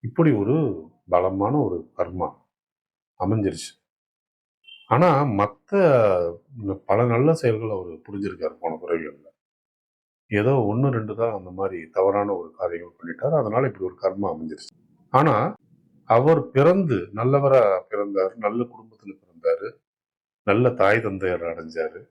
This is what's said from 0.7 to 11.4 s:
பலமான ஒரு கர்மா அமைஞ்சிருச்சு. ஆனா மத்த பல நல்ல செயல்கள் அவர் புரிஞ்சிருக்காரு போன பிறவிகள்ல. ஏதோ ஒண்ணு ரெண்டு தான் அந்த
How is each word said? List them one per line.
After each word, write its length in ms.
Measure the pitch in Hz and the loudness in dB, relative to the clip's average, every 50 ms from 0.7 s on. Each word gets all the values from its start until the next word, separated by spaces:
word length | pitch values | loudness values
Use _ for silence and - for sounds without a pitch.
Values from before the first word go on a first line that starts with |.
| 95 82 78 - _ _ _ - | -4 -6 -12 -18 _ _ _ 0
பலமான 500 | 87 90 90 95 95 98 98 107 135 151 | 2 2 2 2 0 0 -2 0 0 0
ஒரு 340 | 131 98 90 85 80 _ _ | 0 0 -2 -6 -10 _ _
கர்மா 520 | - 87 87 90 92 85 - - _ _ _ _ _ _ _ _ _ _ _ _ _ _ _ _ _ | -6 -6 -6 -4 -6 -6 -6 -6 _ _ _ _ _ _ _ _ _ _ _ _ _ _ _ _ _
அமைஞ்சிருச்சு. 640 | 92 95 110 110 101 95 80 - - - - _ _ _ _ _ _ _ _ _ _ _ _ _ _ _ _ _ _ - - - - _ | -2 0 0 0 0 -2 -2 -4 -12 -16 -18 _ _ _ _ _ _ _ _ _ _ _ _ _ _ _ _ _ _ -20 -20 -20 -2 _
ஆனா 360 | - 139 175 180 151 135 147 | 2 4 6 6 4 4 2
மத்த 440 | 139 107 98 101 104 - _ _ _ - 202 190 165 139 123 113 104 95 90 87 85 85 85 _ _ 139 120 107 98 95 92 _ | 0 0 0 0 -2 -2 _ _ _ 0 4 4 6 6 6 4 4 4 2 0 -2 -4 -8 _ _ -16 -10 -6 -6 -6 -8 _
பல 200 | - 98 107 120 | 0 2 2 2
நல்ல 280 | 123 117 117 131 156 160 | 2 2 2 4 2 2
செயல்கள் 360 | 156 - 123 110 107 117 110 | 2 0 -2 -2 -2 -4 -6
அவர் 180 | 107 95 90 87 | -6 -8 -8 -10
புரிஞ்சிருக்காரு 720 | 80 78 _ - 101 101 98 98 90 85 82 78 - _ | -14 -16 _ -12 -8 -6 -6 -6 -6 -6 -8 -8 -8 _
போன 200 | - 82 80 80 | -8 -8 -8 -8
பிறவிகள்ல. 440 | 87 87 85 82 80 76 71 71 76 - _ _ _ _ _ _ _ _ _ _ _ _ _ _ _ _ _ _ _ _ | -6 -6 -4 -4 -4 -8 -14 -16 _ -20 _ _ _ _ _ _ _ _ _ _ _ _ _ _ _ _ _ _ _ _
ஏதோ 240 | 107 101 104 120 | 0 0 2 2
ஒண்ணு 380 | 139 135 113 101 107 120 135 139 | 2 2 2 0 0 0 0 0
ரெண்டு 260 | 120 113 110 104 104 | 0 -2 -4 -6 -4
தான் 180 | 104 113 117 110 | -4 -4 -4 -4
அந்த 180 | 98 | -6